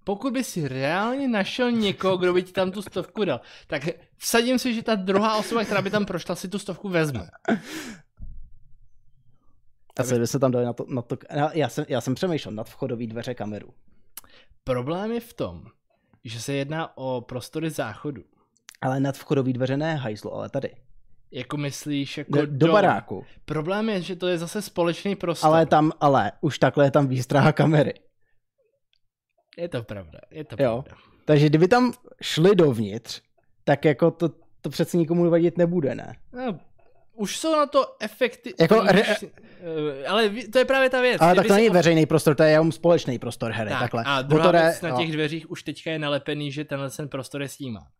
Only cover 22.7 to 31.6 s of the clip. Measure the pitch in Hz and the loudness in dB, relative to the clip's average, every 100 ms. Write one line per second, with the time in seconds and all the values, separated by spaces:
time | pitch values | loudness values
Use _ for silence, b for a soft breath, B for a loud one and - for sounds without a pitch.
22.7 | 202 185 104 - 98 - - - 151 151 | 6 4 2 -4 -12 -14 -18 -8 -6 -4
23.7 | 196 220 202 165 175 180 175 170 214 196 | -2 -2 -4 -6 -6 -2 -2 -4 -8 -8
24.7 | - 170 160 202 196 170 160 156 160 160 | -2 -2 0 -4 -4 -4 0 4 4 6
25.7 | 160 156 - 147 131 104 - 160 - 135 | 4 4 2 4 4 2 -2 -4 2 2
26.7 | 147 143 147 139 127 123 147 147 147 143 | 4 4 4 2 0 0 4 4 4 4
27.7 | 156 131 - _ _ _ _ _ _ _ | 4 2 -2 _ _ _ _ _ _ _
28.7 | _ _ _ _ _ _ _ _ - 175 | _ _ _ _ _ _ _ _ -12 -8
29.7 | 170 107 101 85 - - 156 147 - 131 | -8 -10 -14 -16 -20 -20 -16 -12 -2 0
30.7 | 117 - - _ _ - 151 151 156 | 0 -6 -18 _ _ 2 4 6 6